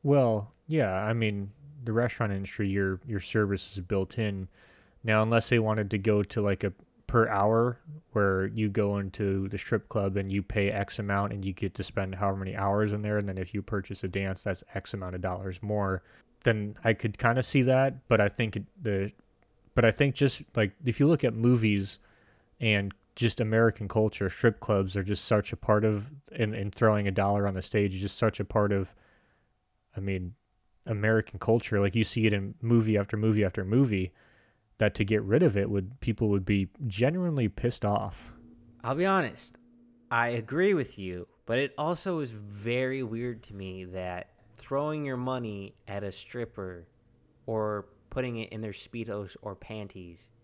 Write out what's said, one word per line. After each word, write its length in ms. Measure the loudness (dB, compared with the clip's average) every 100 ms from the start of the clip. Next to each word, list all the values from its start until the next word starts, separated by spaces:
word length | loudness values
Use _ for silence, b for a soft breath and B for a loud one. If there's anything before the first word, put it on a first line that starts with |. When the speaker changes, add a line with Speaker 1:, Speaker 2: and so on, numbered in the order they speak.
Speaker 1:
Well, 520 | 4 4 4 2 -2 _ -4
yeah, 260 | 0 2
I 180 | 0 0
mean, 400 | 0 0 -2 -6 -12 -20 -10
the 80 | -2
restaurant 400 | 0 0 0 -2
industry, 380 | -2 -6 -2 0
your, 320 | 2 0 -2 -4
your 140 | -6
service 540 | -2 0 2 0 -4
is 80 | -10
built 360 | -2 -2 -2 -2
in. 300 | -4 -4 -10 b b b b b
Now, 200 | 0 2
unless 260 | 4 2 4
they 100 | 2
wanted 320 | 2 0 0
to 60 | 0
go 260 | 2 2
to, 180 | 2 0
like, 220 | 0 0
a 80 | -2 -6 _ _ 0
per 220 | 2 4
hour 500 | 4 4 4 2 -2 -12 -18 _
where 360 | 2 2 2 0
you 200 | 0 0
go 300 | 2 0 0
into 500 | -4 -2 0 0 -2
the 100 | -6
strip 300 | -2 -4 -2
club 300 | -2 0 -2
and 120 | -2
you 140 | -2
pay 260 | -2 0 0
X 300 | 0 -4 -6
amount 320 | -2 -2 -2
and 140 | -4 -6
you 80 |
get 200 | -4 -6 -4
to 60 |
spend 340 | -6 -4 -6 -2
however 220 | -2 -2
many 160 | -6
hours 380 | -2 0 2 2
in 100 | 0
there, 160 | 0 -2
and 120 | -2
then 80 | -4
if 160 | -4
you 80 | -6
purchase 420 | -4 -6 -4 -8
a 60 | -4
dance, 340 | -2 -2 -2
that's 180 | -4 -6 -6
X 200 | -10 -8
amount 220 | -8 -6 -4
of 60 |
dollars 420 | -4 -4 -6 -8
more, 400 | -2 0 0 -2 b b b _
then 320 | 0 0 -2 -2
I 100 | 0
could 240 | 2 0 0
kinda 240 | 0 0
see 180 | 2 2
that. 480 | 4 4 2 -2 _
But 100 | 4
I 80 | 4
think 300 | 2 -2 -2
it, 60 | -8 -8
the, 320 | -2 0 -2 -6 _ _ _ _ _
but 120 | 4 4
I 60 |
think 240 | 4 0 4
just, 260 | 2 2 -6 0
like, 180 | 0 0
if 160 | -4 4
you 80 | 4
look 160 | 6
at 100 | 2
movies 640 | 2 4 4 4 2 0 -8 b b b b b _
and 340 | 2 2 0 -8 _ -2
just 240 | -2 0
American 480 | 2 4 4 2 -2
culture, 420 | 0 0 0 -4
strip 300 | 2 2 2
clubs 380 | 0 2 2 -2
are 60 |
just 200 | -2 -4
such 300 | 2 2 2
a 40 | -6
part 280 | 2 4 4
of, 260 | 0 -4 -16 -16
and, 200 | -2 -2
and 220 | -2 -6 2
throwing 320 | 4 4 2
a 40 |
dollar 360 | 2 2 2 2
on 60 |
the 80 | -2
stage 340 | -2 0 2 0
is 60 |
just 160 | -6 0
such 240 | 0 0
a 40 | -2
part 280 | 2 2
of, 200 | 2 -2 -8 b b b b b b _ _ _ -8
I 60 |
mean, 320 | -4 -2 -4 -12 _ _ _ _ -6
American 540 | -2 2 2 0 -6
culture. 400 | 2 2 2 2
Like, 160 | 2 2
you 80 |
see 220 | 0 2 2
it 80 |
in 220 | 2 -2 -6
movie 360 | 2 4 4 2
after 180 | 0 0
movie 300 | 2 2 2
after 180 | -2
movie, 480 | 0 2 4 2 -2 b b b b b b _
that 140 | 0
to 100 | 2
get 200 | 0 0
rid 180 | 2 4
of 160 | 4 2
it 140 | 0
would, 280 | -2 -4 -6
people 280 | -4 0 2
would 160 | 2 2
be 240 | 0 0 -4 -6
genuinely 600 | 0 0 2 -2 0 -2
pissed 360 | 0 -4 -2
off. 480 | 0 0 -2 -10 -18 -20 -20 -20 -20 -12
Speaker 2:
I'll 100 | -6
be 140 | -2 2
honest, 500 | 2 0 -6 -18 -18 _ _ _ _ _
I 160 | 0 2
agree 480 | -2 -4 0 2 2
with 240 | -2 -8
you, 280 | -10 -8 -12 _ -4
but 100 | -2
it 160 | -2 -2
also 400 | -4 -2 -4 -4
is 100 | -4
very 720 | -8 -14 -8 -2 -2 0 -4
weird 400 | -4 -4 -6 -8
to 120 | -14 -12
me 300 | -10 -10 -10
that 440 | -8 -6 -8 -12 _ _ -20
throwing 480 | -6 -4 -4 -4
your 140 | -4 -4
money 560 | -4 -4 -6 -8 -12 _ -10
at 160 | -8
a 80 | -8
stripper 760 | -10 -12 -10 -8 -8 -10 -10 -18 _ _ _ _ _ -6
or 400 | -4 -2 -4 -8 _ _
putting 260 | -6 -6 -6
it 160 | -8
in 80 | -8
their 100 | -8
Speedos 640 | -10 -12 -10 -8 -8 -8 -12
or 140 | -14 -14
panties 720 | -12 -12 -12 -14 -16 -18 -20 _